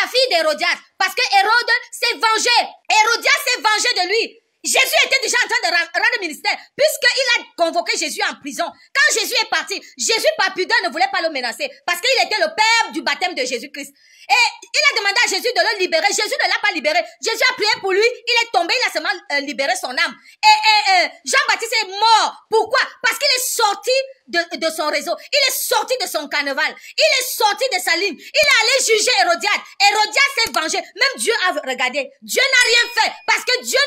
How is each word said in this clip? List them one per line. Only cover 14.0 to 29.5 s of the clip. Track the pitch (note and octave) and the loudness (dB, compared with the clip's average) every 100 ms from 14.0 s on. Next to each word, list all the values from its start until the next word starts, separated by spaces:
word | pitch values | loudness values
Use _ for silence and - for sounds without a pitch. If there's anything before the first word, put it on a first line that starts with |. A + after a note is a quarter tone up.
| _ _ - | _ _ 0
Et | A#4 A#4 - - | 2 2 -2 -6
il | C#5 D5 | 0 0
a | A#4 | 2
demandé | G4+ G4 G#4+ | 0 2 0
à | |
Jésus | F#4+ B4 | 0 -2
de | F#4+ | 0
le | F#4 G#4 | 0 0
libérer. | F4+ D#4+ G4+ | 0 0 0
Jésus | G4+ G#4+ C#5+ | 0 -2 -2
ne | F#4+ | -2
l'a | G#4 | 0
pas | G#4 | -2
libéré. | F4 D4 E4+ D#4+ - | -2 0 -2 -2 -6
Jésus | D#4+ A4+ B4+ | -6 0 0
a | |
prié | B4 G#4 A#4+ | 0 0 -2
pour | F#4+ | 0
lui. | F#4 | 2
Il | A4+ - - A#4 | 2 0 -2 -2
est | A4+ | 0
tombé, | F#4+ E4+ A#4 | 0 0 0
il | G#4+ | -2
a | |
seulement, | E4 E4+ F#4 - | -2 -4 -4 -4
euh, | C#4+ | -4
libéré | C#4+ B3 C#4 F4+ | -4 -4 -2 -4
son | C4 | -4
âme. | C4 E4 - - - | -2 -4 -4 -18 0
Et, | G#4+ | 4
et, | G#4+ G#4+ G#4+ G#4 F#4 D4+ | 6 4 2 4 2 0
euh, | - C4+ | -4 -2
Jean-Baptiste | C5+ C5 G4+ A4+ A4+ | 0 2 0 -2 -4
est | G4 | -4
mort. | G4 A4+ A4 F4 - _ | 0 4 4 2 -4 _
Pourquoi ? | A4 G4 C5 - - | 0 2 0 -2 -2
Parce | A4+ B4+ | -2 0
qu'il | C#5+ B4+ | 0 -2
est | - - | -2 0
sorti | G#4+ G4+ A#4 C5 C5+ - - | 0 0 0 -2 -2 -10 -6
de, | E4+ E4+ D4 | -4 -4 -4
de | D#4+ | -4
son | D#4+ D4+ | -2 -2
réseau. | D4 D4 D#4 | -2 -4 -6
Il | - C#5+ C5+ | -4 0 0
est | - | 0
sorti | - A#4 A4 B4+ | -2 -2 0 -4
de | F4+ | -4
son | D#4+ D4 | -6 -4
carnaval. | D4 C#4+ C#4 D4+ - - - | -4 -4 -2 -2 -4 -10 0
Il | D5+ C5+ | 2 2
est | B4 - | -2 0
sorti | G#4+ G4+ B4+ | 0 0 -2
de | F#4 | -2
sa | F#4 E4+ | -2 -2
ligne. | G4 C4 | -2 -6
Il | - D5 D5 | -4 2 4
est | B4+ | 4
allé | A4 C5 - | 4 2 2
juger | G#4+ B4 A4 | 2 2 2
Hérodiade. | F4 E4+ G4+ | 2 2 0